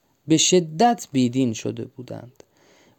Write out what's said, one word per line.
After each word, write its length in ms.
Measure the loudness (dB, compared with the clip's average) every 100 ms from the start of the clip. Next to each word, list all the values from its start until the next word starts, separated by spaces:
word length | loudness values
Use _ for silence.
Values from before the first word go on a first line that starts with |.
| _ _ 0
به 100 | 2
شدت 720 | 4 2 2 2 2 2 -4
بیدین 420 | 0 0 0 -2
شده 320 | -2 -8 -8 -12
بودند 580 | -16 -16 -16 -18 -20 -20 _ _ _ _